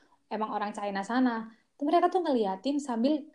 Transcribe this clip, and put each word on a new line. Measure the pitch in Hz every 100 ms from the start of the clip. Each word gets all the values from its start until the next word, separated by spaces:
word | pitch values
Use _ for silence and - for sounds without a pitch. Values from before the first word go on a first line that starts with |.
| _ _ -
emang | 214 214
orang | 208 208
China | 208 202 196
sana. | 190 247 254 226 220 - _ -
Tuh | 285
mereka | 349 359
tuh | 370
ngeliatin | 320 254 196 190 269 294
sambil | 262 226 262 302 294